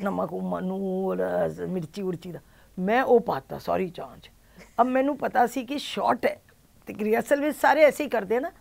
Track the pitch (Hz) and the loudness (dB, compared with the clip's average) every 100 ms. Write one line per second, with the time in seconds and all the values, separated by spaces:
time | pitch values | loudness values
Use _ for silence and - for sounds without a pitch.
0 | 196 180 180 185 185 175 185 190 196 185 | -4 -2 -4 -4 -4 -4 -4 -4 -4 -2
1 | 190 185 185 180 165 156 170 185 156 208 | -2 -2 0 0 -2 -2 -6 -6 -6 -6
2 | 190 170 180 151 - - - - 185 240 | -6 -6 -8 -14 -18 -20 -16 -6 0 2
3 | 262 240 185 170 - 143 - 175 185 170 | 4 4 2 -6 -6 -10 -2 -2 -2 -6
4 | - - - _ _ - - - 254 254 | -14 -16 -20 _ _ -20 -6 0 2 2
5 | 277 294 220 - 233 269 233 285 - 208 | 0 0 -2 2 2 0 -6 -6 -6 -2
6 | - 240 247 - _ _ _ _ - 196 | 0 2 0 -4 _ _ _ _ -14 -6
7 | 214 226 - 285 294 - 269 285 294 269 | 0 0 2 2 2 2 4 8 6 6
8 | 285 226 190 233 330 - | -2 -2 0 -2 -2 -10